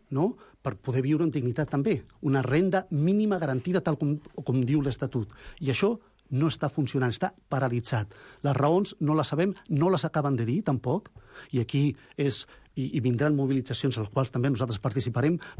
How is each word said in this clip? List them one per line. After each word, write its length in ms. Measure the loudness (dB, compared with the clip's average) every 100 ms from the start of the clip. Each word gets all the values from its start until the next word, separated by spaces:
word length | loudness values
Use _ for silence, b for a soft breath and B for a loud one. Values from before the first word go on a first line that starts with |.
| _
no?, 240 | 0 0 -2 B B
per 140 | -8 -6
poder 240 | -2 0
viure 220 | 2 2 0
amb 80 |
dignitat 380 | 0 -2 -2 -2
també. 320 | 0 0 -2 -4 -6
Una 220 | 0 0 2
renda 380 | 2 2 0 0
mínima 480 | 0 2 2 2 0
garantida, 380 | 0 -2 0 0
tal 140 | 0 0
com, 140 | 0 -2 -6 -10 -2
com 140 | 0
diu 200 | 2 2 0
l'Estatut. 460 | -2 -4 -4 -6 B B B
I 140 | -4
això 220 | 0 0 0 b b _ 0
no 140 | 0
està 160 | 0 -4
funcionant, 400 | -2 -2 0 0
està 220 | 0 -4 -6 _
paralitzat. 640 | -2 0 -2 -2 -2 -2 B B B
Les 100 | 0 2
raons 380 | 4 4 2 -2
no 160 | 0 2
les 140 | 2
sabem, 240 | 0 0 -2 -2
no 200 | 2 2
les 160 | 2 0
acaben 300 | 0 0 0
de 80 | 0
dir, 140 | 0
tampoc, 480 | 0 -2 0 -2 -4 -20 B B B
i 140 | -2
aquí 320 | 0 2 2 0 B
és, 300 | -2 -2 -2 -10 B B -6
i, 160 | -4
i 80 | 0
vindran 320 | 0 2 2 2
mobilitzacions 640 | 2 0 -2 -2 -2 -2
a 60 | -4
les 60 |
quals 160 | -2 -2
també 220 | 0 0
nosaltres 240 | 0 -2 -2
participarem, 600 | -2 -2 -2 0 0 0 B